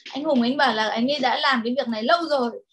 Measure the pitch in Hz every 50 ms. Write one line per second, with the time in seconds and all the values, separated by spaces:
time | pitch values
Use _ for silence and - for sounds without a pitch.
0 | - - - 269 294 320 285 247 233 240 277 294 277 254 220 220 220 214 - 226
1 | 233 269 294 294 254 247 226 285 302 285 262 240 214 240 247 277 247 226 226 214
2 | 226 269 339 339 339 311 294 269 240 233 208 - - _